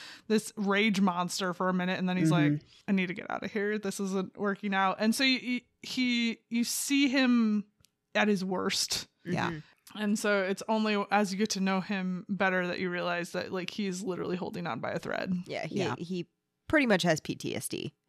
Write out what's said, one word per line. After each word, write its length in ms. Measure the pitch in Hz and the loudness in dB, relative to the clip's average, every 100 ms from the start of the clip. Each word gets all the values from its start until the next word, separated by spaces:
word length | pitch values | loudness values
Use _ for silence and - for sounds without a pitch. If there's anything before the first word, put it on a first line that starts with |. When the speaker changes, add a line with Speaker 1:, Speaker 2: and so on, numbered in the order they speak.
| - - - | -16 -12 0
Speaker 1:
this 240 | 220 - - | 0 0 -2
rage 460 | 196 196 220 196 | 2 4 4 4
monster 520 | 196 175 175 - 190 | 4 2 -2 -2 -2
for 160 | 175 185 | 0 0
a 40 | |
minute, 260 | 185 180 185 | 2 0 0
and 80 | 185 | 0
then 80 | 180 | 2
he's 140 | 160 | 4
like, 200 | 160 147 | 6 4
Speaker 2:
Mm-hmm. 360 | 147 - - - | 2 -4 -10 -2
Speaker 1:
"I 20 | |
need 140 | 196 180 | 0 0
to 60 | |
get 160 | 175 - | -4 -6
out 140 | - | -6
of 80 | - | -4
here. 260 | 214 202 214 | -2 -2 -2
This 220 | 202 190 | -4 -4
isn't 380 | 196 196 185 - | -2 -2 -4 -4
working 360 | 202 196 208 | -4 -2 -2
out." 240 | 190 190 - | 2 2 2
And 140 | 220 | 2
so 100 | 226 | 4
you, 160 | 269 254 | 4 2
you, 220 | 226 247 - _ | 0 -4 -4 _
he, 540 | - - 247 240 233 220 _ | -6 0 2 2 2 -2 _
you 140 | 233 | -2
see 460 | 233 - - 277 285 | 0 -2 2 4 4
him 560 | 269 254 240 226 214 202 _ _ _ _ 208 | 4 4 6 4 2 -2 _ _ _ _ 0
at 120 | 214 | 2
his 160 | 208 | 2
worst. 640 | 185 185 196 - - - - _ | 0 -2 0 -2 -2 -4 -6 _
Speaker 2:
Yeah. 260 | 160 175 - | -6 -2 -2
Speaker 3:
Mm-hmm. 80 | 160 - _ - 202 | -4 -12 _ -16 -6
Speaker 1:
And 180 | 214 208 | -2 0
so 220 | 214 202 | 2 2
it's 220 | 185 196 - | 0 -2 -2
only 340 | 220 214 208 196 | 0 2 0 2
as 200 | 202 208 | 2 2
you 60 | 190 | 0
get 140 | 214 | -2
to 100 | 196 | 0
know 180 | 190 190 | 0 0
him 460 | 180 202 185 180 - | -2 -2 -2 -4 -4
better 400 | 196 190 185 180 | 0 2 2 0
that 120 | - | -2
you 100 | 180 | -4
realize 420 | 175 175 175 175 | -2 -2 -2 -4
that, 220 | - - | -6 -6
like, 160 | 185 180 | -6 -6
he 180 | - 202 | -4 -4
is 140 | 180 | -4
literally 320 | 190 175 175 180 | -6 -4 -4 -4
holding 320 | 180 - 170 | -6 -6 -6
on 120 | 117 | -6
by 120 | - | -6
a 80 | 165 | -6
thread. 340 | - - - 180 180 | -4 -4 -2 -4 -6
Speaker 3:
Yeah, 200 | 135 160 | -8 -6
he, 80 | 196 | -4
Speaker 2:
Yeah. 160 | 175 123 | -4 -4
Speaker 3:
he 300 | 170 180 165 _ _ _ - | -6 -8 -8 _ _ _ 0
pretty 180 | 320 262 | 2 4
much 180 | 190 | 4
has 180 | 175 156 | 4 0
P 140 | - - | -2 -8
T 200 | - - | -6 -6
S 140 | - | -6
D. 240 | - - - | -6 -8 -12